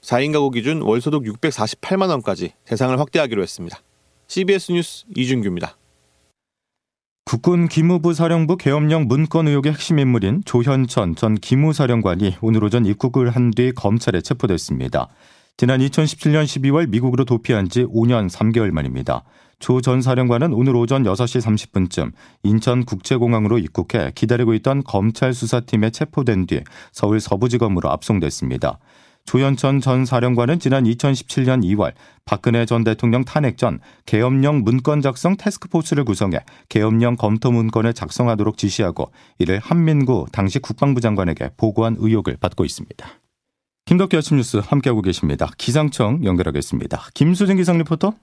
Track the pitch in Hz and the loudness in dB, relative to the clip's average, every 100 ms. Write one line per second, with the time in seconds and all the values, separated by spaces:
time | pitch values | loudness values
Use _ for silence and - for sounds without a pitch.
0 | - 123 139 151 139 120 117 156 104 113 | -2 -2 0 0 0 -2 -2 -2 0 0
1 | 135 147 117 104 165 - 110 - - 190 | 0 -4 -4 -6 -6 -4 -6 -6 -4 -2
2 | 190 147 107 90 87 _ _ 113 127 127 | 0 -2 -4 -6 -6 _ _ -2 -2 -2
3 | 147 175 143 110 90 - 85 - _ _ | -2 -2 -2 -2 -6 -8 -14 -16 _ _
4 | _ _ _ - 190 196 - 175 165 - | _ _ _ -4 0 0 0 -4 -4 -10
5 | - 180 127 131 101 87 80 - _ _ | -14 -6 -2 -2 -2 -4 -8 -14 _ _
6 | _ _ _ _ _ _ _ _ _ _ | _ _ _ _ _ _ _ _ _ _
7 | _ _ - 117 175 175 170 - 160 180 | _ _ -6 0 2 2 2 2 2 2
8 | 160 160 165 170 160 185 - 147 151 160 | 0 0 2 2 2 0 0 0 2 2
9 | 139 131 156 165 160 143 139 147 - 156 | 2 0 2 2 2 2 0 -2 0 2
10 | 135 123 95 107 - 123 120 135 127 - | 4 2 2 -2 0 0 2 2 0 0
11 | 95 80 113 107 - 127 156 151 135 120 | 0 0 0 0 0 2 2 2 2 2
12 | 101 87 101 92 113 110 104 117 107 104 | 2 0 0 0 0 2 2 2 0 0
13 | 131 123 123 117 120 107 127 127 101 113 | 0 2 0 2 0 2 0 0 0 0
14 | 117 92 - 131 - 87 - 67 64 71 | 0 -4 -2 -4 -2 -2 -2 -6 -2 -4
15 | 60 _ _ _ _ - 120 131 131 135 | -6 _ _ _ _ -2 0 2 2 2
16 | 156 - 156 151 151 - 135 143 170 104 | 0 0 2 2 2 0 2 2 2 0
17 | 127 123 131 120 - 117 95 123 123 113 | 0 0 0 0 2 0 2 0 0 2
18 | 117 123 95 - 110 113 107 80 69 64 | 2 2 0 0 0 2 0 -2 -4 -4
19 | 60 62 - _ _ _ - 127 127 127 | -4 -4 -6 _ _ _ -2 0 2 0
20 | 131 127 127 120 160 113 131 180 120 135 | 2 0 2 2 0 2 2 2 2 2
21 | 120 98 120 131 113 107 - - 90 - | 2 0 0 -2 0 -2 -2 -2 -2 -2
22 | 64 - - _ 101 110 110 123 123 101 | -6 -8 -20 _ 0 2 2 0 -2 -6
23 | - 135 117 117 104 117 80 - 87 113 | -2 0 2 2 2 0 0 -4 -2 -2
24 | 71 - 113 120 120 110 135 135 135 98 | -2 -2 0 2 2 2 0 -2 -2 0
25 | 104 107 131 123 117 123 117 113 110 117 | 0 0 -2 -2 -2 -2 -2 0 0 -2
26 | 156 - 123 101 90 73 71 - - - | -4 -2 0 0 0 -4 -6 -20 -20 -4
27 | 107 107 - 98 123 120 113 92 82 76 | 0 0 0 0 0 2 0 0 -2 -4
28 | - 104 78 - 65 64 65 - _ _ | 0 0 0 -4 -4 -2 -4 -6 _ _
29 | _ _ - 131 135 135 139 139 135 127 | _ _ -2 0 2 2 2 0 2 0
30 | 131 127 123 120 120 170 139 135 117 120 | 2 0 2 2 2 0 2 2 2 2
31 | 143 131 - - 127 127 92 104 90 - | 0 -2 -4 -2 2 2 2 0 0 -4
32 | - _ - 101 - 117 113 117 113 110 | -20 _ -4 -2 2 0 2 0 0 0
33 | 123 120 131 - 143 - 120 76 - _ | 0 0 0 0 -2 0 -2 -2 -12 _
34 | - 107 123 135 139 147 107 127 127 151 | -2 0 2 2 2 2 2 0 0 0
35 | 135 127 170 196 - - - 175 156 147 | 0 -2 -2 -2 -4 -6 -4 -4 -2 -2
36 | 123 98 101 - - - _ 110 107 113 | 0 0 0 -2 -6 -20 _ 0 2 4
37 | 120 120 110 107 127 120 113 110 113 117 | 2 2 0 0 2 2 2 0 0 -2
38 | - - 123 110 104 107 101 - 101 78 | -6 -2 0 2 -2 0 -4 0 -4 -2
39 | 69 _ _ _ 87 95 - 170 160 151 | -8 _ _ _ -2 -2 0 2 2 2
40 | 131 120 64 - 98 135 - 104 143 127 | 2 0 -2 -4 -2 -2 -8 -2 0 2
41 | 117 104 90 76 65 - 113 104 113 110 | 0 0 0 -2 -6 -2 -2 0 -2 0
42 | 110 110 - - 90 - 82 - - - | 0 0 0 -4 -6 -2 -4 -4 -16 -18
43 | - - _ _ _ _ _ _ - 180 | -20 -20 _ _ _ _ _ _ -4 -2
44 | 190 160 147 143 120 107 101 143 135 117 | 0 -2 0 -2 0 -4 -2 -2 0 -2
45 | 95 87 78 71 76 - - 131 151 - | -2 -2 -4 -4 -6 -6 -4 -2 -2 -2
46 | 107 143 107 87 85 73 71 60 60 - | -2 0 0 0 0 -4 -4 -6 -6 -8
47 | - - 143 180 196 190 180 170 160 160 | -10 0 2 2 2 2 2 0 0 -2
48 | 190 220 | -2 -4